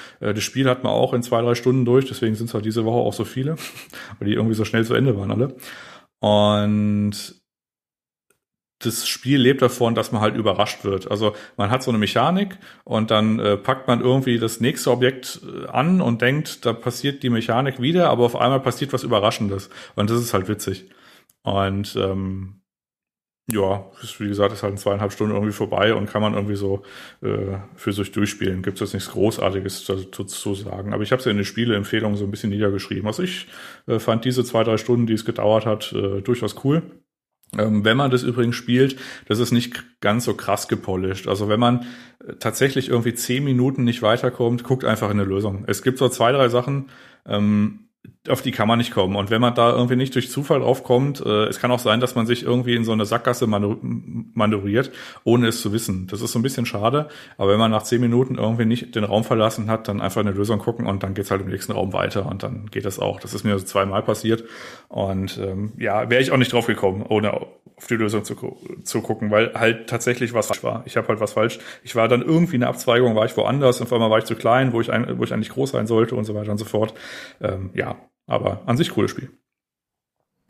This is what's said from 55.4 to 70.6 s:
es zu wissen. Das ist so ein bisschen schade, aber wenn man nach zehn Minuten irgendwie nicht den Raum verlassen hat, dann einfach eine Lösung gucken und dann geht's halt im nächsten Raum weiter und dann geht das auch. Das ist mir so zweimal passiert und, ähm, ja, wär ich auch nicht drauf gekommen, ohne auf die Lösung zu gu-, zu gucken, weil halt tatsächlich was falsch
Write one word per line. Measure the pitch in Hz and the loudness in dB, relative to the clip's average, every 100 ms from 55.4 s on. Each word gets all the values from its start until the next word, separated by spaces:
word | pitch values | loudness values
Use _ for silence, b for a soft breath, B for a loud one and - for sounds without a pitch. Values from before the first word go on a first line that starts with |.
| 117 | 4
es | - | 0
zu | 110 | -2
wissen. | 110 110 92 92 | -2 -2 -4 -6
Das | 101 | -6
ist | 113 | -4
so | 120 | -2
ein | |
bisschen | 131 135 117 | -2 -2 -4
schade, | 104 110 143 151 B B - | -2 0 0 -2 B B 0
aber | 98 | 2
wenn | 104 | 4
man | 113 | 4
nach | 110 | 2
zehn | - 120 | 2 2
Minuten | 120 120 127 - | 4 2 2 0
irgendwie | 110 117 110 | 0 2 2
nicht | 117 - | 0 -2
den | 113 101 | -4 0
Raum | 101 | 2
verlassen | 113 113 110 113 110 | 2 2 2 0 -2
hat, | 113 - | -2 -2
dann | 101 | -4
einfach | 98 110 | -2 0
eine | 104 | 0
Lösung | 98 104 107 | 0 0 0
gucken | - 117 113 | -2 -2 -2
und | 98 | -2
dann | 98 98 | -4 -4
geht's | 95 | -2
halt | 98 | -2
im | 92 | -2
nächsten | 92 - | -6 -4
Raum | 101 95 | -2 -2
weiter | 95 - 107 95 | 0 0 -2 -4
und | 98 | -6
dann | 107 117 104 | -6 -8 -8
geht | 110 104 | -6 -6
das | 95 | -2
auch. | 101 - | -4 -4
Das | - | -8
ist | 101 | -4
mir | 107 98 | 0 0
so | 95 | 0
zweimal | 101 98 98 | 0 0 0
passiert | 107 104 110 113 113 B B B - | -2 -2 0 -2 -4 B B B -10
und, | - 98 95 98 110 | -4 -2 -2 -4 -6
ähm, | 98 95 107 - | -6 -6 -8 -4
ja, | 110 104 117 | -2 0 2
wär | 123 | 2
ich | 135 | 4
auch | 135 | 4
nicht | 120 | 4
drauf | 120 113 | 2 2
gekommen, | 107 95 95 - | 2 0 0 0
ohne | 107 104 | 2 2
auf | - - - - - - | -2 -6 -14 -20 -14 -4
die | 113 | -2
Lösung | 107 107 | 0 -2
zu | 98 - | -4 -8
gu-, | - - - - | -10 -12 -16 -14
zu | - 113 | -6 -4
gucken, | - 110 107 | -4 -4 0
weil | 107 113 | 2 2
halt | - 113 117 - | 2 0 0 -4
tatsächlich | 117 - 120 117 | -4 -2 -2 -2
was | 117 104 | -2 -2
falsch | - | -2